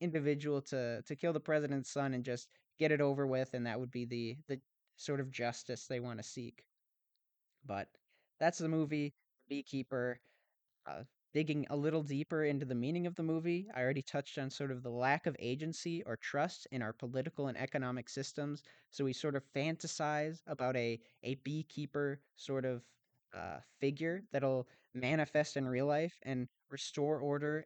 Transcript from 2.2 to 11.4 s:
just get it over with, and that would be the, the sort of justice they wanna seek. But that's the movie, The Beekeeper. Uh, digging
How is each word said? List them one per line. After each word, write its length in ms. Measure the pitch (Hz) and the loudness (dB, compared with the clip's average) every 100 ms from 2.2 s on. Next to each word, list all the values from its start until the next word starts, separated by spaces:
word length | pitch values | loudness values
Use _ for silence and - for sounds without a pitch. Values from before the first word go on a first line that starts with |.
just 240 | 123 120 - _ _ - | -2 -4 -6 _ _ 0
get 140 | 156 | 4
it 100 | 151 | 6
over 240 | 143 139 139 | 6 4 4
with, 260 | 131 131 | 2 2
and 140 | 127 120 | 0 -2
that 120 | 113 | -2
would 120 | 127 | -2
be 160 | 123 120 | -4 -4
the, 300 | 120 117 131 151 | -2 -2 -4 -6
the 120 | 135 - _ _ - | -8 -8 _ _ -8
sort 240 | - 139 | -2 0
of 100 | 135 | -2
justice 560 | 131 120 117 - 120 - | 0 -2 -2 -6 -8 -4
they 140 | 127 | -4
wanna 220 | 123 113 | -4 -6
seek. 420 | 107 - 120 - _ _ _ _ _ _ _ _ _ _ - | -8 -8 -10 -12 _ _ _ _ _ _ _ _ _ _ -6
But 220 | 98 - _ _ _ _ _ | -4 -4 _ _ _ _ _
that's 180 | 160 - | 0 2
the 100 | 170 | 2
movie, 440 | 160 151 151 147 - _ _ _ | 2 2 0 -2 -4 _ _ _
The 80 | 143 | -6
Beekeeper. 640 | 135 135 127 131 123 123 _ _ _ _ _ _ 69 | -4 -4 -2 0 0 -2 _ _ _ _ _ _ -10
Uh, 160 | 69 123 _ _ | -10 -10 _ _
digging 320 | 147 | 0